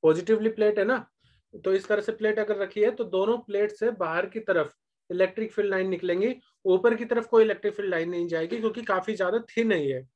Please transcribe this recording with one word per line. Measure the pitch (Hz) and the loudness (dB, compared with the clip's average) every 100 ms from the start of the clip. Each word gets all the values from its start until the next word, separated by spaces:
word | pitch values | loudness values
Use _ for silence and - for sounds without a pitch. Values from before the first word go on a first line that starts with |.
पॉजिटिवली | 160 160 185 220 220 | 4 2 2 2 2
प्लेट | 220 214 208 | 2 2 2
है | 202 | 0
ना, | 254 - _ _ _ _ | 0 -4 _ _ _ _
तो | - - | -8 0
इस | 190 196 | 0 0
तरह | 208 | -2
से | 208 | -2
प्लेट | 220 214 208 | -2 0 0
अगर | 208 196 | 0 -2
रखी | 190 208 | -2 0
है | 208 | 0
तो | - 220 | 0 -2
दोनों | 185 202 233 | 0 0 0
प्लेट | 233 202 208 | -2 -2 -2
से | 208 226 | 0 -4
बाहर | 208 170 165 190 | -2 -4 -2 -4
की | 226 | -6
तरफ | 220 180 147 _ _ _ _ | -2 0 0 _ _ _ _
इलेक्ट्रिक | 180 185 185 220 | 0 0 0 -6
फील्ड | - 202 | -2 -2
लाइन | 190 190 | 0 -2
निकलेंगी, | 175 180 175 214 247 _ _ 190 | -2 -2 0 0 -2 _ _ 0
ऊपर | 185 233 226 | 4 4 0
की | 233 | -2
तरफ | 233 226 | -4 2
कोई | 233 | 4
इलेक्ट्रिक | 220 196 208 208 | 4 2 -4 -4
फील्ड | 196 | -4
लाइन | 175 170 | -2 -2
नहीं | 175 175 | -4 -2
जाएगी | 165 165 233 | -2 -4 -2
क्योंकि | 220 220 | -4 -4
काफी | 226 190 185 220 | -4 -2 -2 -2
ज्यादा | 185 220 233 | 0 -2 -4
थिन | - 226 | -2 0
है | 185 139 | 0 0
ये। | 131 131 | -4 -8